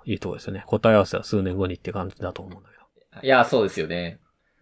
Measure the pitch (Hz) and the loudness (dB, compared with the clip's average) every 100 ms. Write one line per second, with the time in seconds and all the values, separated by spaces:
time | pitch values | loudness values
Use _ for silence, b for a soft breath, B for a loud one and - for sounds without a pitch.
0 | - 95 95 71 - 95 - 107 113 107 | -8 -8 -8 -10 -10 -12 -4 2 6 6
1 | 92 - - 104 95 92 92 87 92 95 | 4 -2 -4 -2 -2 -2 -4 -6 -8 -8
2 | 92 - 92 - 98 - _ _ _ _ | -8 -10 -12 -10 -16 -20 _ _ _ _
3 | _ - 131 127 117 127 98 - 80 87 | _ -6 4 4 6 2 2 -2 -6 -6
4 | 85 - _ _ _ _ | -8 -12 _ _ _ _